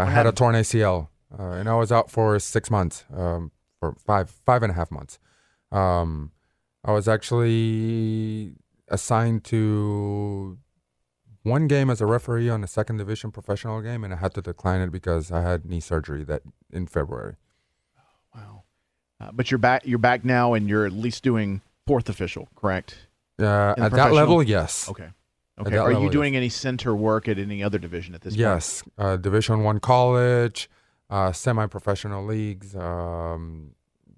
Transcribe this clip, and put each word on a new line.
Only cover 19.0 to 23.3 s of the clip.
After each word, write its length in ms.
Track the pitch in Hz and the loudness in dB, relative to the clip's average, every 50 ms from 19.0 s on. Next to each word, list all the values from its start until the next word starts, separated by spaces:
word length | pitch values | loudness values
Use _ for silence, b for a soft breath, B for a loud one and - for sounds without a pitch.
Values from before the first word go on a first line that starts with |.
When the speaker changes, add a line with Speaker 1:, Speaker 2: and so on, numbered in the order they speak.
| _ _ _ _ | _ _ _ _
Speaker 1:
Uh, 120 | 110 104 107 | -20 -10 -6
but 180 | 120 123 - | -6 -2 -2
you're 60 | 135 | 0
back, 240 | 123 117 123 127 131 - | 2 4 4 2 2 0
you're 120 | 131 120 | -2 0
back 260 | 117 113 123 123 120 107 | 2 4 4 4 2 2
now, 300 | 127 127 123 123 120 117 | 2 2 4 4 4 2
and 160 | 110 104 101 | 2 2 2
you're 160 | 104 107 107 | 2 2 2
at 80 | 101 92 | 0 -2
least 300 | 104 113 123 113 - - | -4 -4 -6 -6 -2 0
doing 380 | 131 120 110 107 101 98 95 - _ _ _ _ | 0 2 2 0 -2 -4 -6 -8 _ _ _ _
fourth 220 | - 143 123 117 - | 0 0 0 0 -2
official, 380 | 98 - 92 85 - 92 - - _ | -6 -6 -6 -6 -6 -10 -14 -16 _
correct? 400 | _ - 101 92 92 - - - - - _ _ _ _ _ | _ -2 -2 -2 -2 -4 -8 -16 -20 -20 _ _ _ _ _